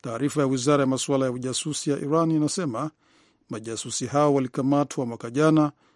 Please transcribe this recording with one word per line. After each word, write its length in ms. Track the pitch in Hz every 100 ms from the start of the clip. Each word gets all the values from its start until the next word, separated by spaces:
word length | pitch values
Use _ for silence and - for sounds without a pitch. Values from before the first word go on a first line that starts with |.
Taarifa 380 | 117 117 143 147
ya 60 | 135
Wizara 340 | 131 131 143
ya 60 | 131
Masuala 380 | 131 - 135
ya 80 | 131
Ujasusi 580 | 123 131 123 151 139 151
ya 80 | 139
Iran 320 | 143 160 165
inasema 600 | 156 151 - 156 113 156 - _ _ _ _ _
majasusi 560 | 113 113 110 123 - 123
hao 280 | 143 147
walikamatwa 720 | 139 127 - 131 143 139 - 120
mwaka 240 | 117 117
jana 420 | 131 156 156 147 - _